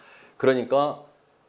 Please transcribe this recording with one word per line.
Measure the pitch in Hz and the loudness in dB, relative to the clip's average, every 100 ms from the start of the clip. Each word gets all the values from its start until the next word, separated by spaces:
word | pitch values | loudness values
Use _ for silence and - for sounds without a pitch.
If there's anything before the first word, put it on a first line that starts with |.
| - - - _ | -20 -20 -20 _
그러니까 | 127 127 117 135 147 - - _ _ _ | 0 0 0 0 -2 -6 -16 _ _ _